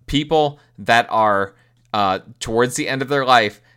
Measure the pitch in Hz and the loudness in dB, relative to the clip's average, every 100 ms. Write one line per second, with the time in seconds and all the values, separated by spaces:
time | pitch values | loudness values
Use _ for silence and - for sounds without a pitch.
0 | - 139 151 160 147 147 _ - 101 117 | -6 -4 0 0 0 -4 _ -10 0 0
1 | - 110 107 98 98 _ _ _ _ 107 | 2 0 0 0 -4 _ _ _ _ -2
2 | 98 95 - - - 113 123 135 110 135 | 0 -2 -6 -14 -4 0 0 -2 -6 -6
3 | 135 143 131 120 104 - _ | -4 -2 4 4 2 -4 _